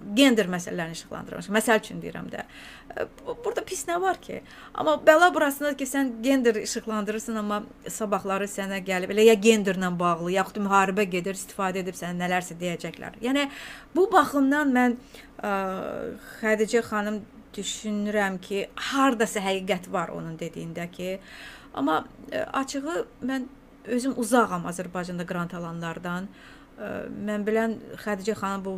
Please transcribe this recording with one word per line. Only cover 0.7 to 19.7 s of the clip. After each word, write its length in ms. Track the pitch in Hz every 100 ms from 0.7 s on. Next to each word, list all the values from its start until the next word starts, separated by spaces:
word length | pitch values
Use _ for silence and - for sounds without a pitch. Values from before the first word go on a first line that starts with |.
| 180 165 160
işıqlandırmaq. 500 | - - - - 170
Məsəl 320 | 214 - -
üçün 200 | - 175
deyirəm 260 | 170 - -
də. 160 | - - - - - -
Ə, 180 | - -
bu-, 220 | - 539 480
burada 280 | 480 -
pis 200 | - 370 -
nə 100 | 349
var 200 | 370 349
ki? 200 | - - - - -
Amma 260 | - 311 294
bəla 320 | - 311 359
burasındadır 460 | 302 294 277 294 277
ki, 100 | 269
sən 220 | 277 269 226
gender 380 | 240 277 233 214
işıqlandırırsan, 760 | 208 233 220 214 202 220 233 220
amma 220 | 208 208 220 -
sabahları 640 | - - 214 196 196 190 202
sənə 320 | 202 196 196
gəlib, 320 | 185 185 185
elə 140 | 202 220
ya 80 | 220
genderlə 520 | 220 220 196 185 185
bağlı, 440 | 175 175 165 175
yaxud 260 | 190 190 214
müharibə 440 | 196 196 190 190 196
gedir, 300 | 180 180 190
istifadə 420 | - - 190 185
edib 140 | 185 180
sənə 200 | 175 175
nələrsə 400 | 180 180 175 165
deyəcəklər. 600 | 175 165 165 - - -
Yəni, 280 | 240 277 277 - - - -
bu 160 | 320 392
baxımdan 640 | - 285 285 269 294 285
mən, 240 | 247 247 240 - - - -
ə, 180 | 208 196 190 185 - - - 202 -
Xədicə 540 | - 220 214 214 233
xanım 380 | 226 214 208 214 - - -
düşünürəm 880 | - 190 - 214 208 208 208 196 185
ki, 260 | - 196 - -
hardasa 600 | - 277 269 226 226 214
həqiqət 460 | 190 190 190